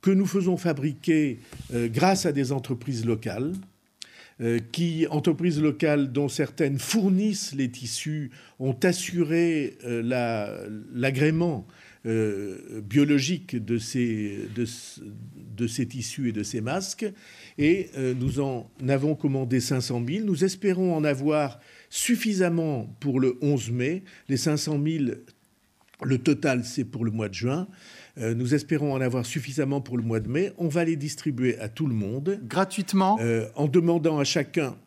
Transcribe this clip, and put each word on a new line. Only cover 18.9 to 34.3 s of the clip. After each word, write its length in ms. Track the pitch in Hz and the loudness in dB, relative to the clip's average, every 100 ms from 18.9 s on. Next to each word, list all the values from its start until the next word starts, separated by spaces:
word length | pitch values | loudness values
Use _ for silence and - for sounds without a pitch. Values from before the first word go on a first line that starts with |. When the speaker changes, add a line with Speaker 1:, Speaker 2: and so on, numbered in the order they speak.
| 135 147 151 | 2 2 0
Speaker 1:
commandé 420 | 143 135 131 127 | 0 0 0 0
cinq 220 | 120 135 | 2 -2
cent 180 | 123 123 | 0 -2
mille. 260 | 120 180 | -2 -2
Nous 200 | 220 165 | 0 2
espérons 500 | 190 190 202 180 185 | 0 0 0 2 2
en 80 | 165 | 2
avoir 560 | 151 135 143 151 143 - - - - | 2 2 2 2 0 -4 -20 -20 -12
suffisamment 960 | - - 233 226 196 180 170 165 139 110 110 | -6 0 2 2 2 2 2 0 -2 -4 -6
pour 180 | 143 131 | 0 4
le 180 | 131 123 | 4 2
onze 280 | 143 143 110 | 2 2 0
mai. 340 | 120 127 180 190 - - | -2 0 -2 -8 -20 -4
Les 80 | 135 | 0
cinq 220 | 135 151 | 2 0
cent 200 | - 147 | 0 0
mille, 400 | 147 160 131 117 - _ _ _ _ _ _ _ | 0 0 -2 -4 -10 _ _ _ _ _ _ _
le 140 | 135 131 | 0 2
total, 460 | 123 147 147 127 | 2 2 2 0
c'est 200 | 117 - | -2 -4
pour 200 | 117 113 | -4 -2
le 60 | 113 | -2
mois 180 | 110 104 | -2 -4
de 60 | |
juin. 320 | 95 117 147 190 - - - - - | -2 -2 -2 -4 -12 -20 -20 -20 -6
Euh, 140 | 113 | -2
nous 220 | 117 123 | -2 2
espérons 380 | 147 147 156 147 | 0 2 0 0
en 80 | 131 | 0
avoir 260 | 131 123 117 | 0 0 -2
suffisamment 540 | 160 123 135 139 139 | -6 -6 -2 0 0
pour 160 | 123 123 | -2 -4
le 80 | |
mois 160 | 113 113 | 0 -2
de 80 | 110 | 0
mai. 240 | 135 196 - | -2 -2 -2
On 100 | 170 | -2
va 160 | 151 | 0
les 100 | 165 | 0
distribuer 640 | 165 147 147 - 123 127 110 | 0 -4 -4 -4 0 0 0
à 100 | 104 | -4
tout 200 | 107 156 | -2 0
le 60 | |
monde. 440 | 113 98 123 151 202 120 | 0 -2 -2 -2 -4 -2
Speaker 2:
Gratuitement ? 720 | 147 190 202 196 196 190 214 | 0 0 0 0 4 4 4
Speaker 1:
Euh, 280 | 117 113 110 - | 2 2 0 0
en 100 | 147 | 4
demandant 540 | 151 170 170 156 156 | 4 4 4 4 2
à 40 | |
chacun. 520 | 135 | 2